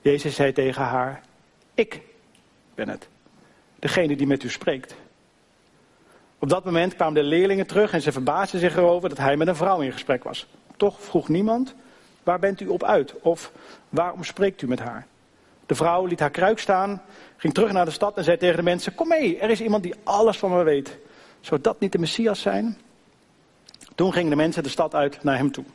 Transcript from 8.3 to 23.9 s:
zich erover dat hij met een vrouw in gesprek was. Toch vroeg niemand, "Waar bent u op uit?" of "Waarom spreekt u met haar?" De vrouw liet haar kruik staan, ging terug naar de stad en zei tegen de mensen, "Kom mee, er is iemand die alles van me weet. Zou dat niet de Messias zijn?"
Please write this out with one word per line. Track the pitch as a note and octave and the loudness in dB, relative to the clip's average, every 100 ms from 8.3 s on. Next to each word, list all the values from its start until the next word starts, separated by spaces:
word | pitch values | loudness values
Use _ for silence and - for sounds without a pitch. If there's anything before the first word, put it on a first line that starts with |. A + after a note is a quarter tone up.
| D#3+ G3 F#3 | 0 -2 0
zich | F3 | 0
erover | D#3 F3 F3 F3+ | 4 4 4 0
dat | C#3+ | 0
hij | C#3 C#3+ | 0 2
met | E3 | 2
een | |
vrouw | D#3 F3+ F#3 | 2 0 0
in | C3+ | -2
gesprek | - - B2+ | -6 -4 -2
was. | - - - - _ - | -4 -12 -14 -20 _ 0
Toch | G3+ - | 0 0
vroeg | - E3+ - | -2 -2 0
niemand, | E3 G#3+ A#3 C4 - - - _ _ | 0 2 0 -2 -8 -20 -20 _ _
"Waar | - F3+ | -2 0
bent | G3 G3+ | 0 -2
u | F#3+ | -4
op | F3 | -2
uit?" | - G3+ C3+ - | 2 2 0 -2
of | E3 E3+ - - - - _ | 0 0 -6 -20 -20 -20 _
"Waarom | D3 F3 F3+ | -2 -2 -4
spreekt | - - G3 F#3+ | -12 -2 -2 -2
u | B2 | -6
met | B2+ | -4
haar?" | A#2+ A2 - _ _ _ _ _ | -6 -12 -16 _ _ _ _ _
De | - | -4
vrouw | B2+ D#3+ F3 | 0 2 2
liet | F#3 E3+ | 0 -2
haar | D3 | -2
kruik | E3 F#3 A3+ | 2 2 2
staan, | - F#3 G3 G3 - - - _ | 0 0 0 -6 -14 -20 -20 _
ging | D#3+ | -2
terug | D3 G#3+ | 2 2
naar | F#3+ | 2
de | E3+ | 0
stad | - G#3 G#3 | 0 -2 0
en | |
zei | F3+ B3+ | 0 4
tegen | F3+ E3+ | 2 2
de | |
mensen, | F3 F3 - | 0 0 -4
"Kom | - E4 | -4 0
mee, | D#4+ A#3+ E3 | 2 2 0
er | G#3+ | 0
is | G#3+ | 0
iemand | A3+ G#3 | 0 -2
die | F3 - | -2 -8
alles | - G3+ A3 G3 | -2 4 4 2
van | F#3+ | 0
me | F3+ | 2
weet. | D#3+ C#3+ C3+ - - - - _ | 4 2 -2 -16 -20 -20 -20 _
Zou | - D3 | -4 0
dat | A3 - | 0 0
niet | G3 | -2
de | F#3 | 0
Messias | D#3+ - A3+ F#3+ | -2 0 -2 0
zijn?" | G3 G3 A3+ G3+ _ _ _ _ _ _ _ _ - - - | -2 -2 -4 -6 _ _ _ _ _ _ _ _ -20 -20 -18